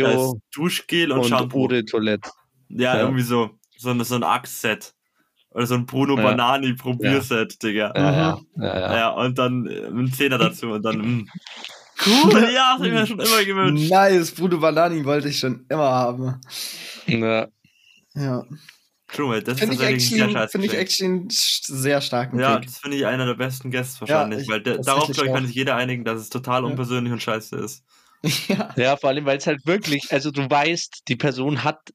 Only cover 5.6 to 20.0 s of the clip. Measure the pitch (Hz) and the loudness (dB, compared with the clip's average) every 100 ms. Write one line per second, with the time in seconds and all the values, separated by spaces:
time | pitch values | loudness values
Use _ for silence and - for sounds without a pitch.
5.6 | 120 123 123 131 139 139 107 123 120 139 | 0 0 0 0 2 4 4 4 2 2
6.6 | 135 123 127 123 127 135 131 117 113 - | 0 -4 -4 -2 0 0 2 0 -2 -4
7.6 | 113 107 104 98 95 95 92 - - - | -2 0 0 0 2 2 2 -2 -8 -8
8.6 | 101 95 92 110 113 - 123 127 127 127 | -4 -2 -2 0 0 0 -2 0 0 0
9.6 | 101 50 52 101 127 127 143 131 113 - | -4 -6 -6 -2 -2 0 0 2 2 0
10.6 | 120 107 110 110 110 120 98 - - - | -4 -2 -2 -2 -2 -4 -6 -14 -18 -18
11.6 | - - - - 196 240 294 220 233 254 | -18 -20 -16 -2 2 6 8 8 6 4
12.6 | 262 262 - 226 214 220 220 220 196 190 | 2 2 0 0 0 0 2 2 2 2
13.6 | 190 147 156 190 196 185 165 - 180 170 | 2 2 4 6 6 4 2 -2 0 2
14.6 | 156 156 170 170 139 147 143 139 131 123 | 2 4 2 2 0 0 0 -2 -2 -4
15.6 | - 156 143 127 123 123 127 127 - - | -4 0 2 2 0 -2 -4 -6 -10 -12
16.6 | - - - - - 117 113 113 110 _ | -12 -12 -14 -12 -6 -2 0 0 -2 _
17.6 | _ _ _ _ _ 147 139 123 123 156 | _ _ _ _ _ -6 -4 -4 -8 -16
18.6 | - - _ _ - - 143 110 110 131 | -20 -20 _ _ -12 -4 -2 -2 -2 -2
19.6 | 220 262 131 131 | 0 0 0 2